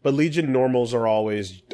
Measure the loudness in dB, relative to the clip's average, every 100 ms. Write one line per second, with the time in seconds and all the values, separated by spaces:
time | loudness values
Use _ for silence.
0 | -2 2 0 0 0 2 2 0 0 0
1 | 0 0 0 -4 -6 -12 -8